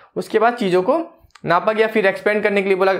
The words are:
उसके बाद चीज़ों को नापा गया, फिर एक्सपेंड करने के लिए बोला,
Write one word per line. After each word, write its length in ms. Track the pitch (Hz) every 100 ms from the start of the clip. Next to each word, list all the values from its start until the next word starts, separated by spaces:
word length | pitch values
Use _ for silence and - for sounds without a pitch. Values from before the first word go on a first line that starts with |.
| - -
उसके 240 | - 220
बाद 140 | 226
चीज़ों 280 | 240 190 180
को 200 | 180 320 330 _ _ _ 151
नापा 280 | 170 208
गया, 140 | 214 220
फिर 180 | 220 196
एक्सपेंड 380 | 190 214 208
करने 180 | 202 202
के 60 | 190
लिए 100 | 190
बोला, 160 | 190 190